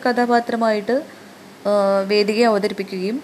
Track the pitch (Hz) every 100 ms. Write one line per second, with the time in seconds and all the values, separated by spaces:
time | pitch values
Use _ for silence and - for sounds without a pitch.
0 | 247 240 240 240 233 233 226 214 202 262
1 | 320 - - - - - 202 208 196 196
2 | 196 208 208 214 233 208 202 202 190 185
3 | 190 254